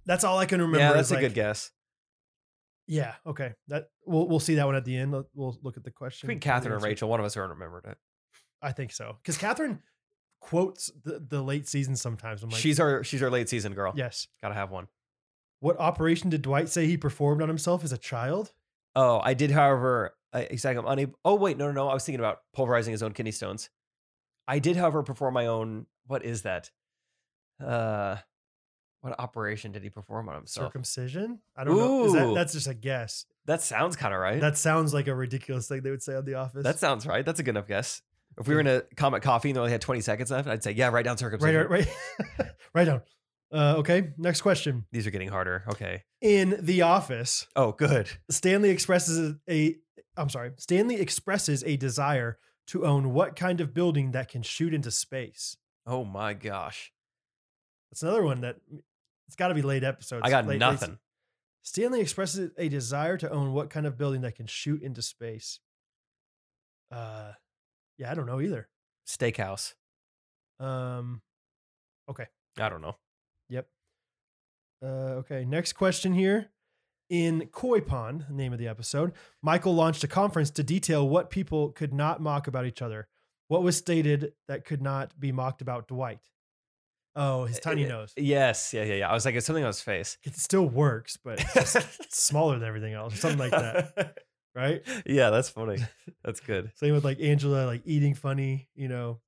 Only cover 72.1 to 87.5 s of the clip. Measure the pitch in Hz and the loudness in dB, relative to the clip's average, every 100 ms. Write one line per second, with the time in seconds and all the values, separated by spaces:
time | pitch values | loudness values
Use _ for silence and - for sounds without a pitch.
72.1 | 139 87 _ _ - 107 85 78 104 _ | -14 -14 _ _ -4 -4 -4 -10 -12 _
73.1 | _ _ _ - 127 127 _ _ _ _ | _ _ _ -12 -10 -10 _ _ _ _
74.1 | _ _ _ _ _ _ _ 131 131 131 | _ _ _ _ _ _ _ -10 -6 -6
75.1 | 131 131 135 127 151 175 - 190 180 190 | -6 -6 -6 -2 -2 -2 0 2 2 2
76.1 | 185 190 208 214 _ _ _ _ _ - | 4 4 4 0 _ _ _ _ _ -4
77.1 | 175 170 160 - - 254 226 147 135 113 | 0 2 0 -2 -4 2 2 2 -4 -4
78.1 | 147 143 139 131 120 117 110 117 143 170 | -8 -8 -6 -4 -4 -6 -8 -6 -2 -2
79.1 | - - _ 151 170 - 165 160 151 147 | -4 -18 _ 2 2 4 4 4 2 -2
80.1 | - 202 170 147 - 143 185 - 156 139 | 2 2 2 0 0 0 0 2 2 4
81.1 | 165 180 196 170 156 147 - 151 139 151 | 2 2 -4 -2 0 -2 -2 -4 0 0
82.1 | - 151 143 143 131 123 - 123 107 107 | 0 -2 -2 -2 -4 -4 -6 -8 -8 -12
83.1 | _ _ _ - 170 180 175 - 165 151 | _ _ _ -2 2 4 2 2 2 4
84.1 | 147 147 - - 139 - 147 135 135 139 | 2 0 -8 -10 -10 -6 -4 -2 -4 -6
85.1 | - 139 127 127 131 123 123 110 127 127 | -6 -4 -2 -4 -4 -6 -8 -6 -6 -6
86.1 | 107 _ _ _ _ _ _ _ _ _ | -8 _ _ _ _ _ _ _ _ _
87.1 | 147 139 131 120 | -2 0 0 -2